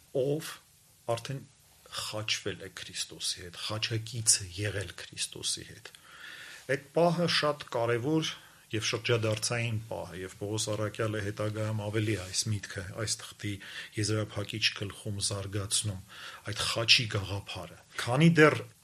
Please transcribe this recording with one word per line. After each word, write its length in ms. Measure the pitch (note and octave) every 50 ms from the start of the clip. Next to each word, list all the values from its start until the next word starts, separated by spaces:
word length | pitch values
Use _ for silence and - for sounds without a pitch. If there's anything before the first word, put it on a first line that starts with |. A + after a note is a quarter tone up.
| - - -
ով 360 | C#3+ C3 C#3+ C#3+ D#3 - - - - - _ _ _ _ - - - _ -
արդեն 320 | A#2 A2+ - - C3+ C3+ A2 - - _ - - - - - -
խաչվել 680 | - - - - - G#2+ G#2+ G#2+ - - - G2+ F2 E2+
է 100 | F#2 F#2
Քրիստոսի 680 | - - - - F#2+ - - - - E2 - - - F#2
հետ, 180 | F2+ F2 E2+ -
խաչակից 720 | - - G#2+ G#2+ - - A#2 A2+ A2+ - B2 A#2 A2 -
է 160 | - - G2 F2+
եղել 400 | E2+ G2 G#2 G#2 F2+ G#2 F2+ E2
Քրիստոսի 720 | - - - - - - - - - E2 E2+ - - - -
հետ։ 260 | - - - - - - - - - - - - - - - - - - - - -
Այդ 160 | C3+ C#3+ - -
պահը 380 | - D#3+ E3+ F3 E3 E3+ E3+ E3
շատ 360 | - - D3+ D3 C#3+ D3 -
կարևոր 640 | - - A#2+ A#2 A#2 A#2+ A#2 A#2+ D3 D#3 D#3+ D3+ - - - - - - - - -
և 140 | - G#2+ -
շրջադարձային 920 | - B2 A2 - - A#2+ A2+ A2 A2 G#2+ - - - A#2+ A#2 A#2 A#2+ A2 G#2+
պահ 240 | A2 G#2+ F#2+ F2+ F2
է, 120 | E2 E2 F#2
և 160 | F#2+ F#2 -
Պողոս 320 | - G#2 G2+ A2 G#2+ - A2
առաքյալը 520 | G#2+ G#2+ G#2+ G#2 - - A2+ A2 G#2+ G#2+
հետագայում 600 | G2 G#2 G#2+ - G#2+ G#2+ G#2 G#2+ G#2+ G#2+ A2 G#2+
ավելի 340 | G#2 G#2 G#2 A2+ G#2+ A2 G#2+
այս 240 | G2 - F#2 F#2 - -
միտքը, 400 | A2 G#2 G2 - - - G2 F2+ F#2+
այս 240 | G#2+ - A2 - -
թղթի 340 | - - - - - - G#2 G2+ F#2+ - - - - - -
եզրափակիչ 720 | - G#2+ G2+ G#2 A2 G#2+ G#2 - - G#2 G2+ - - G#2+ - -
գլխում 480 | - - G#2 F#2+ - - - A2+ G2+ G2+
զարգացնում, 800 | G2 - G#2 G2 G2 G2+ G2 G#2 F#2+ F#2+ - - - G#2 F#2+ F#2 - - - - - - - -
այդ 220 | - G#2 G#2+ -
խաչի 420 | - - - A2+ A#2 A2+ - - A#2+ G#2
գաղափարը։ 680 | - G2+ F#2+ F2+ G2 G2+ - - - F2+ E2+ - - - - - -
Քանի 360 | - - A#2+ B2 C#3+ D#3+ E3+
դեռ 260 | - D3+ D#3 D3 C3 A2+ - - - -